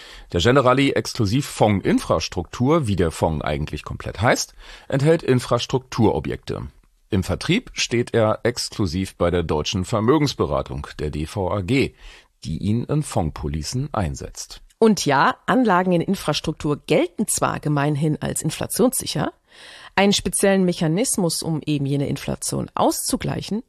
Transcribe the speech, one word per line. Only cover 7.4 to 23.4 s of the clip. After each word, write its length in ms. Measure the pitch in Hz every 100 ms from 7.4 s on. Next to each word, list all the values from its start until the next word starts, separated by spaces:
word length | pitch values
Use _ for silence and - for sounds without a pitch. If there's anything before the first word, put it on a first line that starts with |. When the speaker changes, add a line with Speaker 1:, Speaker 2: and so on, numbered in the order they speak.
| - 196 -
Speaker 1:
steht 400 | - - 117 95
er 260 | 117 110 107
exklusiv 720 | 113 120 - - 98 87 95 -
bei 140 | 87
der 120 | 87
Deutschen 420 | 80 78 76 98
Vermögensberatung, 1040 | 92 110 110 156 147 - 85 69 - 67 - -
der 120 | 73
D 160 | 71 76
V 240 | 107 90
A 100 | 101
G, 340 | 90 135 123 - - - _ _
die 140 | - 80
ihn 260 | 101 117
in 180 | - 147
Fondspolicen 880 | 147 - 80 - 76 76 73 127 139
einsetzt. 720 | 110 85 65 - - - - - _
Speaker 2:
Und 280 | 226 196 147
ja, 300 | 135 196 - -
Anlagen 460 | 214 233 180 185
in 80 | 175
Infrastruktur 760 | - 196 - 151 - 156 151 143
gelten 500 | - 165 349 - 214
zwar 320 | - 131 -
gemeinhin 600 | 156 147 143 147 156 147
als 220 | 143 -
inflationssicher, 920 | 160 - - - 240 - - 151 311 - _ - - - -
einen 180 | - 202
speziellen 520 | 190 196 - 196 196
Mechanismus, 760 | 180 170 160 170 262 - 170 -
um 200 | - 156
eben 220 | - 147 135
jene 220 | 143 135
Inflation 600 | 139 - 139 - 139 -
auszugleichen, 880 | - 254 - - - 143 135